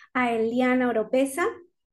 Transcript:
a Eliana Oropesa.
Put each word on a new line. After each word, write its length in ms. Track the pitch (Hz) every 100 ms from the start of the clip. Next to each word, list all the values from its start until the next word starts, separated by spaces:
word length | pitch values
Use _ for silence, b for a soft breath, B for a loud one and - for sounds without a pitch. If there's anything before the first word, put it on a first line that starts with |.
| B
a 180 | 254 247
Eliana 560 | 233 226 247 254 254 247
Oropesa. 580 | 220 214 254 269 320 392 - - _ _